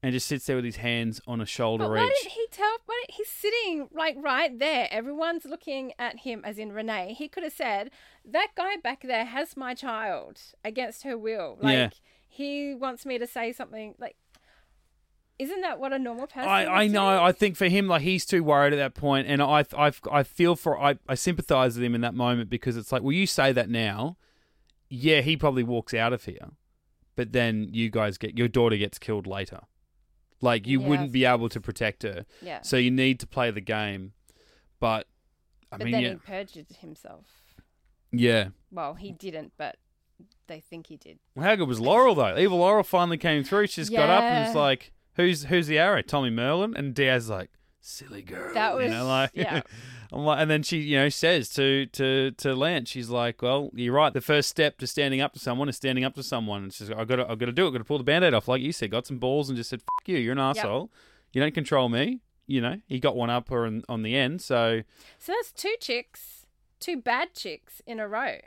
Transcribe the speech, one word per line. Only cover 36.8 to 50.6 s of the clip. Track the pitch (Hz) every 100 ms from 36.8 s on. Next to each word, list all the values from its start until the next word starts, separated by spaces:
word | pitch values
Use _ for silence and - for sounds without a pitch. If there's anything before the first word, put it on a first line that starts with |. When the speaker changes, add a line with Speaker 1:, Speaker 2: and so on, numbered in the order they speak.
| 165 156 - - _ _ _ _ _ _ _ _ _
Speaker 1:
Yeah. | 120 120 113 95 - _
Speaker 2:
Well, | 185 147
he | 156 202
didn't, | 170 190 160 151 _
but | 147 - _ _ _ _ 180 _ _
they | 160
think | _ 165 160
he | 156
did. | - 80 _
Speaker 1:
Well, | -
how | 170 214
good | 156
was | 117
Laurel, | 117 208 254
though? | 175 113 92
Evil | 185 180
Laurel | 175 214
finally | 185 180 175 165
came | 175 151
through. | 135 196 208
She | -
just | 156
got | - 151
up | 185
and | 233 240 220
was |
Speaker 2:
Yeah. | 226
Speaker 1:
like, | 143 131 - - _
"Who's, | - 175 165
who's | 143 175 156
the | 151
Arrow? | 175 190
Tommy | - 147 131
Merlin?" | 113 123 160 208 226
And | 143
Diaz's | 131 135 127 113
like, | 101 92 _ _ _
"Silly | - - 139 -
girl." | 180 - -
Speaker 2:
That | 226 214 254
Speaker 1:
You | 254
know, | 226
Speaker 2:
was, | 127
Speaker 1:
like, | 131 135
Speaker 2:
yeah. | - 180 156 -
Speaker 1:
<laughs> | 113 123 123 -
I'm | -
like, | 147 151
and | 156
then | 151